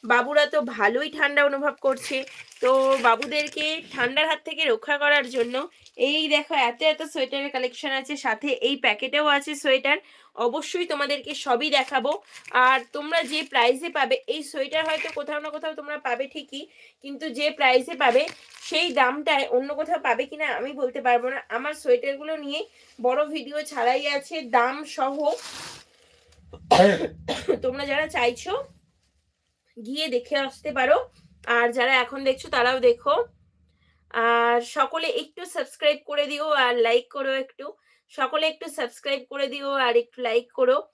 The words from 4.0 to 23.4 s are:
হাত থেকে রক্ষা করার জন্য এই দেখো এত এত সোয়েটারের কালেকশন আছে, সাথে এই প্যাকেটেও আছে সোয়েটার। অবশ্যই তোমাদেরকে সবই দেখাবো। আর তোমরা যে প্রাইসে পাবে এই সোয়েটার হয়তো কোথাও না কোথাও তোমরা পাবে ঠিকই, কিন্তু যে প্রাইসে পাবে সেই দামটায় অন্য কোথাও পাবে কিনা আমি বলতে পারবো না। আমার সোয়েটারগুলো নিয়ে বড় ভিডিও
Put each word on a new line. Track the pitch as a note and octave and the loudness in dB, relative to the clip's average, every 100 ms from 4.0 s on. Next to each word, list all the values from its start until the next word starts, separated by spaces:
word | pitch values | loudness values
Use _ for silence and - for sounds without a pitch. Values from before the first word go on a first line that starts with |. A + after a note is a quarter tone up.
| A#3+ C#4 D#4+ | -2 0 0
হাত | D4+ - | 0 -4
থেকে | D4+ D#4 | -4 0
রক্ষা | A3 - C#4+ | 0 0 0
করার | D4 D4 B3 | 4 2 2
জন্য | B3+ A#3+ B3+ E4 _ - - | -2 -2 -2 -6 _ -20 -2
এই | C4 D4+ D#4 | 0 0 2
দেখো | D4 D4 D4+ | 0 0 0
এত | A#3+ B3 | 0 2
এত | D#4 D#4 | 0 0
সোয়েটারের | D#4 E4+ C4 C#4 C#4+ | -4 -4 -4 -4 -4
কালেকশন | C4+ B3+ B3 D4 | -4 -6 -6 -6
আছে, | C4+ B3+ C#4+ | -6 -6 -6
সাথে | B3+ A3 C#4+ C4 | -4 -2 -2 -2
এই | G#3+ - | -2 0
প্যাকেটেও | B3+ G#3 B3+ C#4+ D4+ | 0 0 0 0 2
আছে | C#4+ C#4+ C#4+ | 2 0 -4
সোয়েটার। | D4 C4 C4+ D#4 - - _ - | 2 2 2 -2 -4 -20 _ -2
অবশ্যই | A#3 C4+ D4 F4 E4+ | -2 -2 -6 -6 -4
তোমাদেরকে | D4+ C#4 C#4+ C#4+ D4 | -2 -2 -4 -6 -8
সবই | C#4 A#3+ D4+ | -2 0 2
দেখাবো। | C#4 B3+ C#4 B3 E4 - - - A#3+ | 0 2 -2 -2 -4 -8 -20 -2 4
আর | B3+ C4 C4 | 4 4 0
তোমরা | D4 D4 E4 | -12 -2 -2
যে | C#4 D4+ | -2 -4
প্রাইসে | D#4+ C4+ A#3+ C4 E4+ | -2 2 4 2 -2
পাবে | D#4 B3+ C4 - | -2 0 -2 -2
এই | D4+ | -6
সোয়েটার | C#4+ D4+ C#4 D#4 D#4 | -6 -6 -4 -2 -2
হয়তো | C4+ D#4+ D4+ | -2 -4 -8
কোথাও | C#4+ D4+ | -6 -6
না | D4+ | -6
কোথাও | D4+ D#4+ | -8 -10
তোমরা | D#4 D4 D4 | -10 -10 -8
পাবে | C#4 A#3+ C4+ | -4 -4 -6
ঠিকই, | D4+ C4+ C#4 D4+ _ - _ | -8 -12 -14 -14 _ -20 _
কিন্তু | C#4 C#4 D#4 | -16 -10 -8
যে | A#3+ D4+ | -2 -4
প্রাইসে | D4+ C4+ B3+ C4 C4 | 2 4 4 2 0
পাবে | C4+ A#3+ E4 - - - | 4 4 2 -6 -20 -18
সেই | - D#4 E4+ | -4 -2 0
দামটায় | C4+ B3+ C#4+ D4 D4 - | 2 2 2 0 0 2
অন্য | B3 C#4 | -2 -2
কোথাও | D4 D#4+ E4 | -6 -2 -2
পাবে | C#4+ A#3 - | 0 -2 -2
কিনা | D4+ D4+ - | -4 -4 -4
আমি | B3+ | -6
বলতে | C#4+ B3+ C4 | -4 -6 -2
পারবো | B3 A#3+ B3 | 2 2 0
না। | C4+ - | -6 -6
আমার | A3+ C#4+ | -6 -4
সোয়েটারগুলো | D4+ D4 B3 C#4 C#4 D4+ D#4 | -6 2 2 2 -6 -6 -8
নিয়ে | C#4+ D4 G#4+ _ _ - | -6 -8 -8 _ _ -4
বড় | B3 C4+ D4+ | -2 0 -2
ভিডিও | D#4 | -4